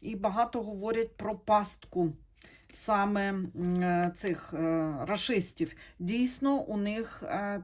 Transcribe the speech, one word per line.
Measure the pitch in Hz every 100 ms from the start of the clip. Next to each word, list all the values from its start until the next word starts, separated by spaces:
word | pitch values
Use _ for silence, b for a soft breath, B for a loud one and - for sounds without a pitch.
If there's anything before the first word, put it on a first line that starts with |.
і | - 220
багато | 208 196 233 247
говорять | 208 208 208 226 226 -
про | 208 202
пастку | - 214 196 - - 180 170 151 - _ B B B
саме, | - - 208 202 202 196
м, | 196 180 - 180 180
е, | 180 175 175 175
цих, | 202 165 - 160
е, | 165 165 156 147
рашистів. | 151 208 - 226 175 - 320 - B B
Дійсно, | 175 233 247 - 277 277
у | - 214
них, | 202 214 226 -
е, | - - 202 202